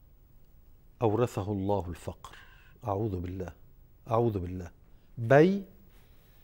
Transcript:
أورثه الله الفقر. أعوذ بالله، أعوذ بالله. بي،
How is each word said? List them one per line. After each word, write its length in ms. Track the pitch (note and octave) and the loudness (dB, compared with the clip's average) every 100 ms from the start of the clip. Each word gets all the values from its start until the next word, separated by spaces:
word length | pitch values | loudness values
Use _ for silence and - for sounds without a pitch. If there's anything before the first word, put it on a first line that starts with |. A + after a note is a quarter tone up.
| - - - - - - - - - - | -20 -20 -20 -20 -20 -20 -20 -20 -20 -2
أورثه 500 | A#2 G#2+ A#2+ - G2 | 0 2 0 -2 -4
الله 320 | G2+ F#2+ G2+ F2 | -2 -2 -2 -4
الفقر. 480 | E2+ - - - - - - - - | -10 -12 -14 -16 -20 -20 -20 -20 -12
أعوذ 320 | A#2 G2 A2+ F#2 | -4 -2 -2 -4
بالله، 360 | F2+ F#2+ F2+ - - - - - - | -6 -8 -10 -12 -20 -20 -20 -20 -2
أعوذ 280 | A#2 A#2+ G2 | 0 2 0
بالله. 320 | F2 F#2 F2 - - - - - | -4 -8 -12 -16 -20 -20 -18 -6
بي، 460 | A2+ C3+ E3+ G3 F#3+ - - - - - - - | 6 8 8 4 -6 -18 -20 -20 -20 -20 -20 -20